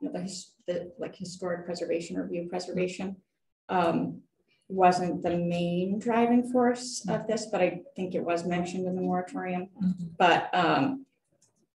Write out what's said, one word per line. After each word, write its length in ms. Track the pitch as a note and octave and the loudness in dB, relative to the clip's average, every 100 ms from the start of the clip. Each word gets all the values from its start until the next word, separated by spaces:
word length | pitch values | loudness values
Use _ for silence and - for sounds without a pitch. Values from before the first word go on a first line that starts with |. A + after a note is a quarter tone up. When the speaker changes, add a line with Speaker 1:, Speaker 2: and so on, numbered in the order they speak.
Speaker 1:
you 60 | C#3+ | -8
know, 40 | |
the 60 | F3+ | -6
his-, 320 | F#3 - - _ - | -8 -10 -16 _ -6
the, 240 | F3 F3 - | -4 -4 -8
like, 160 | D#3 - | -10 -10
historic 500 | F3+ - F3+ F3 - | -12 -8 -4 -4 -4
preservation, 500 | F3 E3+ E3+ E3+ F3+ | -6 -2 -2 -2 -6
review 320 | F#3 F3+ F3 | -4 -4 -4
preservation, 680 | F3+ - F3+ F#3 - F#3+ G3 _ _ _ _ - | -6 -4 -2 -2 -2 -8 -8 _ _ _ _ -2
um, 540 | F#3 E3+ E3 E3 - - _ _ _ - | 2 2 2 -2 -6 -16 _ _ _ -6
wasn't 520 | F#3+ F3+ F3+ F3+ D#3+ | 6 6 6 2 0
the 140 | E3+ F3 | 0 0
main 640 | F3 F3 F3 F3 F#3 G#3 | 0 0 0 0 0 -2
driving 460 | A#3 A3+ A#3 B3 B3 | 0 4 6 4 4
force 560 | B3 B3 A#3+ - - F#3+ | 4 4 2 -4 -8 -4
of 180 | G#3+ - | -2 0
this, 200 | A3+ - | -2 -2
but 140 | G3 | 2
I 220 | F3+ E3+ - - | 2 0 -10 -8
think 180 | F3+ | -4
it 100 | F3 | -2
was 220 | E3+ E3+ F3+ | 0 0 0
mentioned 400 | F3 F3 F#3 F#3 | -2 -2 -2 -2
in 80 | |
the 80 | F#3 | -2
moratorium. 640 | F#3 F3+ F3+ F#3 F#3 F3+ F#3 - | 0 0 -2 -6 -4 -4 -6 -2
Speaker 2:
Mm-hmm. 220 | F#3 F3+ E3+ - | -2 0 -4 4
Speaker 1:
But, 320 | F3+ D#3+ - | 6 6 2
um, 500 | F3+ E3 D3 C3+ C3+ - _ _ _ _ _ _ | 2 4 4 2 -2 -10 _ _ _ _ _ _